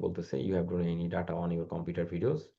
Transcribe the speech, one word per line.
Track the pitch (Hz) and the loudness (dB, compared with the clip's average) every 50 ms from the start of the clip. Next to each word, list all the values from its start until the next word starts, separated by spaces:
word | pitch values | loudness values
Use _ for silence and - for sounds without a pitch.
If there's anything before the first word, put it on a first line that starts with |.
| 90 | 0
বলতেছে, | 87 87 87 82 - 67 67 92 | 0 0 -2 -2 -2 -2 0 2
"You | 95 92 | 2 2
have | 90 85 87 | 2 2 2
don't | 87 87 87 85 85 | 2 2 2 2 0
any | 85 87 85 92 | 0 0 0 0
data | 90 87 87 82 85 | 0 0 0 0 0
on | 85 87 85 | 0 0 0
your | 85 82 - 82 | -2 -2 -2 -4
computer | 87 82 85 82 87 85 85 87 | -4 -4 -2 -2 -2 -2 -2 -2
videos।" | 85 101 131 156 156 - - _ | 0 2 2 2 0 -2 -8 _